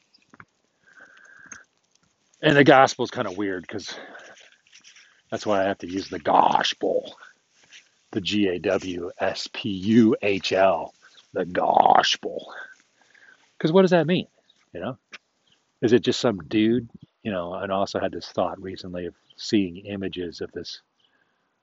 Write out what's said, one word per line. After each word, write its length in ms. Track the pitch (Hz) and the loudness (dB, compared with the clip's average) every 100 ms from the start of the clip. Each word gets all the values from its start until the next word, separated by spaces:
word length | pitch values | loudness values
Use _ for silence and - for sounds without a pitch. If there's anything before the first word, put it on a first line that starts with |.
| _ _ _ _ - _ _ _ _ - - _ - - - - _ _ _ _ _ _ _ _ | _ _ _ _ -20 _ _ _ _ -20 -20 _ -20 -20 -20 -20 _ _ _ _ _ _ _ _
And 140 | 151 143 | 2 6
the 80 | |
gospel 400 | 143 135 131 - | 8 8 6 2
is 80 | 117 | -6
kinda 200 | 120 107 | -4 -8
weird 360 | 92 101 92 - | -4 -4 -6 -10
'cause 260 | 104 85 - - - - - - _ _ - _ - _ _ _ | -12 -12 -16 -18 -20 -20 -20 -20 _ _ -20 _ -20 _ _ _
that's 160 | 113 113 | -8 -2
why 160 | 98 | 0
I 60 | 95 | 0
have 120 | 95 | -4
to 100 | 85 | -6
use 180 | 95 - | -8 -8
the 100 | 90 | -6
gospel, 1000 | - 92 85 - - - 95 - - - - _ _ _ _ - _ _ _ | 2 4 4 2 -2 -4 -2 -2 -4 -18 -20 _ _ _ _ -20 _ _ _
the 100 | 110 | -6
G 260 | 87 104 98 | -4 0 0
A 120 | 87 | 0
W 520 | 98 92 92 87 87 - | -2 -2 -4 -8 -10 -4
S 300 | 95 95 - | -6 -4 -10
P 180 | - 113 | -8 -8
U 460 | 95 98 113 110 - | -4 4 6 6 4
H 320 | 104 98 - | 0 -2 0
L, 400 | 95 95 85 92 _ _ _ _ | 2 4 2 -4 _ _ _ _
the 120 | 98 87 | -8 -4
gospel. 1080 | 90 82 - - - - - - - - - - _ _ _ _ _ - _ _ _ | -2 2 4 6 4 2 -4 -6 -10 -12 -18 -18 _ _ _ _ _ -20 _ _ _
'Cause 140 | 160 | 2
what 80 | 180 | 4
does 100 | 185 | 6
that 160 | 175 151 | 4 4
mean, 200 | 185 - _ _ _ _ | 0 -2 _ _ _ _
you 60 | 85 | -10
know? 180 | 101 131 _ - _ _ _ _ _ _ | -10 -10 _ -20 _ _ _ _ _ _
Is 120 | 117 | 2
it 80 | 113 | 4
just 180 | 127 - | 2 0
some 200 | 123 98 | -2 -2
dude, 500 | 76 110 110 123 117 - - _ | -2 0 2 0 -4 -18 -20 _
you 100 | 113 | -8
know, 220 | 92 87 | -6 -6
and 180 | 92 98 | -8 -4
also 280 | 98 98 98 | -4 -2 -4
had 120 | 92 | -6
this 160 | 87 - | -8 -8
thought 340 | - 90 85 | -4 -4 -6
recently 440 | 92 90 92 87 87 | -12 -14 -12 -10 -12
of 100 | - _ - | -14 _ -16
seeing 420 | - 107 92 87 | -2 0 0 -6
images 640 | 101 101 92 90 87 76 | -12 -8 -8 -8 -10 -10
of 100 | 87 | -12
this 300 | 87 82 - _ _ _ _ _ _ _ _ | -12 -14 -18 _ _ _ _ _ _ _ _